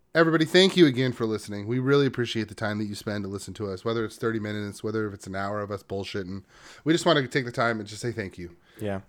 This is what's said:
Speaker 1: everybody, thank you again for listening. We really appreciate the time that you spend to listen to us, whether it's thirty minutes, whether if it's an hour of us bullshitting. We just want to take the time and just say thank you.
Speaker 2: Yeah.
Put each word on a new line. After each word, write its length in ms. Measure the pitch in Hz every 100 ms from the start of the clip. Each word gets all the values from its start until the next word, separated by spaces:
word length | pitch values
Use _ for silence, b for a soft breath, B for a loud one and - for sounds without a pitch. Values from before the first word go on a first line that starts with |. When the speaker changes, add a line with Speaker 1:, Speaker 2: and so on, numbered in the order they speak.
| _
Speaker 1:
everybody, 300 | 160 165 156
thank 320 | 160 180 190 185
you 100 | 151
again 260 | 123 131
for 140 | 123 113
listening. 400 | 107 - 101 101
We 140 | 127
really 260 | 131 143 135
appreciate 420 | 123 117 113 104
the 60 |
time 240 | 101 107 104
that 60 |
you 100 | 104
spend 300 | 101 110 104
to 40 | 98
listen 220 | 98 -
to 140 | 92 101
us, 140 | 92
whether 200 | 113 117
it's 120 | 107 -
thirty 220 | 117 110
minutes, 460 | 107 104 101 101
whether 220 | 107 110 107
if 40 |
it's 120 | 98 95
an 80 |
hour 260 | 95 98 104
of 120 | 101
us 100 | 101
bullshitting. 600 | - 98 98 104 90 98 - B B B
We 80 | 147
just 120 | 165
want 140 | 175 151
to 80 | 127
take 180 | 147
the 60 | 120
time 280 | 123 117 110
and 80 | 101
just 120 | 107
say 120 | 120
thank 260 | 110 98 -
you. 180 | 85 - b b
Speaker 2:
Yeah. 200 | 104 98